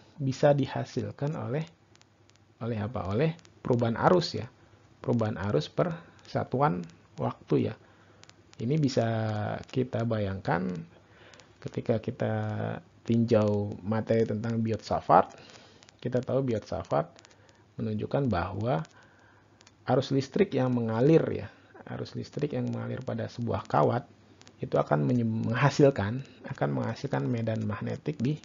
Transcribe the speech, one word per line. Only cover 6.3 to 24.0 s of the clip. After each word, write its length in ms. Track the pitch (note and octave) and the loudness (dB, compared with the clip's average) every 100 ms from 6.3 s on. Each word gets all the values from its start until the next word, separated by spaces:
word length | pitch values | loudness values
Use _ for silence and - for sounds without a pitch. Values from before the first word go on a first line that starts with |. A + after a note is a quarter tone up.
| - - B2+ D3 F3 E3+ - _ - | -6 -2 0 2 0 -6 -16 _ -6
waktu 520 | B2+ - - C#3+ G#2+ | -6 -6 0 0 0
ya. 40 | - - - - - - - _ - | -4 -14 -20 -20 -20 -20 -20 _ -6
Ini 160 | A#2 D#3 | -2 2
bisa 280 | C#3 B2 A2+ A2+ A2 G#2+ G#2+ A2 - | 2 2 0 0 -2 -2 -4 -4 -4
kita 320 | C3 B2 A2+ | -4 -2 -2
bayangkan 640 | A#2 A2 G2 F#2+ A#2 E3 F#3 E3+ E3 - - - - - - - | -2 0 -2 -2 -2 -2 -2 -6 -10 -18 -20 -20 -20 -20 -20 -16
ketika 400 | - - - A2 | -10 -6 -2 -2
kita 320 | - B2 A2 A2 G#2+ G#2+ G#2+ A2+ - - - | -2 -4 -2 -2 -2 -4 -4 -6 -12 -8 0
tinjau 680 | A#2 A#2 A2 G#2+ G#2 G#2 G#2+ F#2 | 2 6 4 4 2 -2 -6 -2
materi 400 | A2+ G#2+ A2+ A2 | -2 2 2 2
tentang 320 | A2 A#2 A2+ | 0 -2 0
Biot 200 | A2+ G#2 | 0 -2
Savart. 480 | - F2 - D3+ - - - - - - - _ | -2 -4 6 6 6 -2 -20 -20 -20 -20 -20 _
Kita 160 | B2 B2 | -4 -2
tahu 200 | B2 B2+ | 0 0
Biot 240 | C3+ A2 - | 0 -2 -4
Savart 400 | - - C#3+ D#3+ - - - - - - - | -8 -2 -2 -2 -8 -20 -20 -20 -20 -18 -8
menunjukkan 480 | A2+ G#2+ A2 C#3 C#3 | -4 -4 -2 0 2
bahwa 560 | F#2 F2+ G2 A2 D#3 D#3 - - _ - _ _ _ - _ - | 0 -2 -2 -2 -2 -4 -14 -20 _ -20 _ _ _ -20 _ 0
arus 220 | B2+ - | 2 2
listrik 480 | C#3 C3+ - G3+ C3 | 0 2 2 2 2
yang 160 | B2+ | 2
mengalir 480 | B2 A2+ A2+ C3+ D#3+ - | 0 0 4 6 6 4
ya, 180 | - G2+ - - - - - | -2 -8 -14 -20 -20 -12 -8
arus 220 | - B2 | -8 -8
listrik 340 | A#2 - D3 | -8 -4 -4
yang 140 | B2+ B2 | -2 -4
mengalir 320 | A#2 A#2 A#2+ | -4 -6 -6
pada 300 | C3 A#2 A2+ | -6 -6 -6
sebuah 340 | - A2+ A2+ | -6 -4 -4
kawat 400 | - C3 C#3+ A#2 | 0 2 4 2